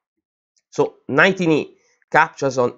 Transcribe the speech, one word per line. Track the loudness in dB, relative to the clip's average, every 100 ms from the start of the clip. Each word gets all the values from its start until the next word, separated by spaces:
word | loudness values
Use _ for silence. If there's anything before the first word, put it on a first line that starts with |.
| _ _ _ _ _ _ _
So | -4 -4 -6 -4
knight | 2 2 2
in | 0
E | 0 -2 _ _ _ _
captures | 0 0 -2 -4 -2
on | -4